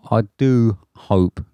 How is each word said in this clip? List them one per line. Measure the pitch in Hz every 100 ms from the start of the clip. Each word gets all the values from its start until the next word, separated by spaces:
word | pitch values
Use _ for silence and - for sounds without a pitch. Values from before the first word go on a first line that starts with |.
| -
I | 110 104 -
do | 135 123 117 101 _
hope | _ - 98 90 - -